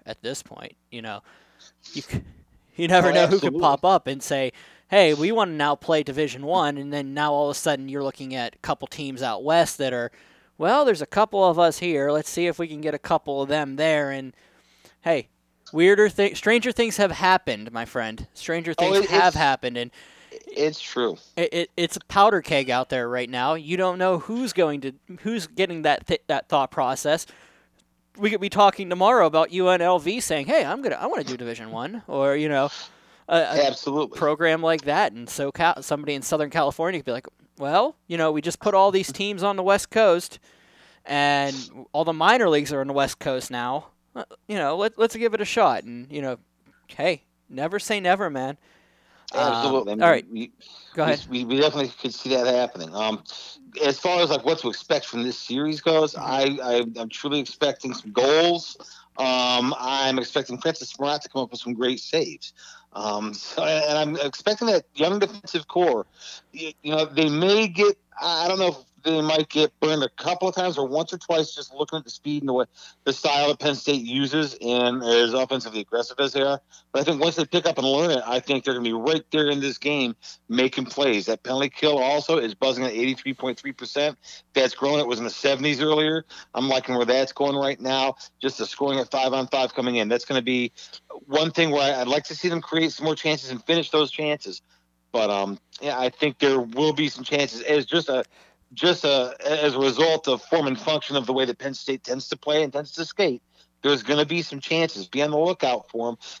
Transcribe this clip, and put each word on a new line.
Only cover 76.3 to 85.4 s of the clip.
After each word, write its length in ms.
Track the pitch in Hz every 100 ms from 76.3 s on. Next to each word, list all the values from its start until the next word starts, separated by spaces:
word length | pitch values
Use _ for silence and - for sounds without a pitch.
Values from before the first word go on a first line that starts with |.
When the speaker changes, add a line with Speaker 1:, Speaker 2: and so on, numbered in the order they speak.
Speaker 2:
they 80 | 139
are. 180 | 135 139 - - _
But 80 | 135
I 40 |
think 140 | 143 143
once 180 | 165 165
they 100 | 147
pick 180 | 175
up 140 | 170 151
and 80 | 135
learn 240 | 139 170
it, 120 | 131 113
I 140 | 123
think 220 | - 139
they're 120 | 135
gonna 100 | 123
be 80 | 117
right 320 | 113 131 160 -
there 160 | 156 147
in 120 | 143
this 180 | 139 120
game 380 | 143 147 123 113 - - -
making 340 | 117 131 135
plays. 400 | 127 - 139 107
That 180 | 95 110
penalty 280 | 117 131 139
kill 280 | - 151 143
also 380 | 131 147 139 160
is 180 | 117
buzzing 300 | 101 135 123
at 80 | 127
eighty-three 400 | 110 123 127 135
point 260 | 127 127 117
three 140 | 139
percent. 460 | 127 123 143 147 143 - - _
That's 220 | 135 127
growing. 260 | - 139 147
It 60 | 123
was 120 | 117
in 60 |
the 60 | 117
seventies 500 | -